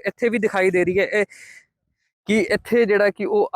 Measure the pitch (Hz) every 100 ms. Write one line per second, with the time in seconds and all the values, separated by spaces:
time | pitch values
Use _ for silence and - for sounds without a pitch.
0 | 202 - 240 220 208 196 185 180 175 185
1 | 175 214 196 - - - _ _ _ _
2 | _ _ - 214 175 208 - 240 214 202
3 | 202 - 190 208 -